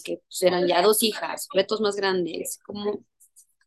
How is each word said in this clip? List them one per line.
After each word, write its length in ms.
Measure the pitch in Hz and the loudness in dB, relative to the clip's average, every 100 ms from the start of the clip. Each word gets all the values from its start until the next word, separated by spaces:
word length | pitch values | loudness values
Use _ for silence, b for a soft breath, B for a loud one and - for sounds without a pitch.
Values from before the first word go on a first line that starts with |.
que, 140 | - 170 _ | -4 -10 _
pues, 140 | - | 0
eran 240 | 180 180 175 | 2 4 2
ya 140 | 170 | 4
dos 200 | 202 214 | 4 4
hijas, 440 | 220 - 165 - - | 2 -2 -6 -8 -2
retos 280 | 190 190 214 | 0 0 0
más 140 | 208 202 | -2 0
grandes, 640 | 196 185 170 - - - - | 0 0 -2 -6 -8 -10 -12
como 380 | 208 208 - - _ _ _ _ _ | -8 -6 -6 -10 _ _ _ _ _